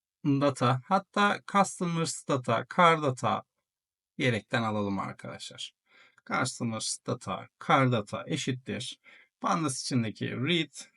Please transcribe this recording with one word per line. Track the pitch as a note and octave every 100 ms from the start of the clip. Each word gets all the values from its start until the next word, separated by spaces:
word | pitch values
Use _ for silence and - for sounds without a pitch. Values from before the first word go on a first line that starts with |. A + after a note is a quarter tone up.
| _ _
data, | D3+ C#3 C#3+ C3+ B2 B2+
hatta | - F#3+ F#3 - G3+ - -
customers | G3+ F#3+ - F3 E3 D#3+ - -
data, | C#3 B2 A2+ A#2+ -
car | E3+ D#3+
data | D3 B2+ A2 G#2 - _ _ _ _ _ _ -
diyerekten | C3+ A2+ - A#2+
alalım | A2+ G#2+ G2+ G2
arkadaşlar. | A2 - A#2+ G#2 - - - - _ _ - _ -
Customers | F#3+ C3+ - A#2+ A2 - - -
data, | - - F#2 A2 _ -
car | D3 C3
data | A#2+ G#2 A2 -
eşittir. | D#3+ - B2+ - G2+ - - - - _ _
Pandas | A#3+ F3+ D3+ C3
içindeki | - C3 A2 G2 A#2
read | A2+ C#3 F3 C#3+ - -